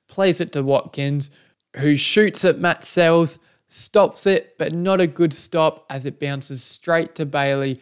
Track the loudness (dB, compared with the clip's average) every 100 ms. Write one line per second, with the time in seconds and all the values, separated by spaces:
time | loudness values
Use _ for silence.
0 | _ 0 0 0 -4 -4 0 0 -2 -6
1 | -4 -4 -6 _ _ _ _ -2 2 2
2 | 2 2 2 2 0 2 0 -2 -2 2
3 | 4 4 2 -4 _ _ _ -12 0 4
4 | 4 2 0 0 -2 -6 -4 -2 0 2
5 | 0 2 0 0 -4 0 0 -2 -12 -10
6 | -10 -8 -6 -6 -10 -10 -10 -8 -2 -2
7 | -2 -6 -4 -2 0 0 -2 -6